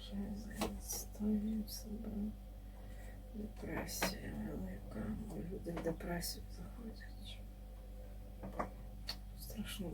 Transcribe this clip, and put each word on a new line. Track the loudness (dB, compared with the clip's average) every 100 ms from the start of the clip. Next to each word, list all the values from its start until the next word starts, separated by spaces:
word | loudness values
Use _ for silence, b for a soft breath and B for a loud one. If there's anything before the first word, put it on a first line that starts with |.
Жезлів. | 0 2 2 2 0 4 4 4
Ставимо | 0 0 -2 4 8 8 8 6 4
себе. | -2 -2 -2 0 2 2 0 -6 -8 -8 B B B B B -6
Депресія | -4 -4 -2 -2 0 0 2 2 2 0 0 0
велика. | 0 0 -2 -4 0 2 0 0
Бо | -2
люди | 0 0 0 2
в |
депресію | 2 2 2 2 2 0 -4
заходять. | -6 -6 -6 -6 -6 -6 -6 -6 -6 -8 -8 -8 -8 -6 -6 -6 -8 -8 -6 -2 0 0 -2 -6 -6 -4 -4 -6 -6
В |
страшну | -4 -2 0 0 0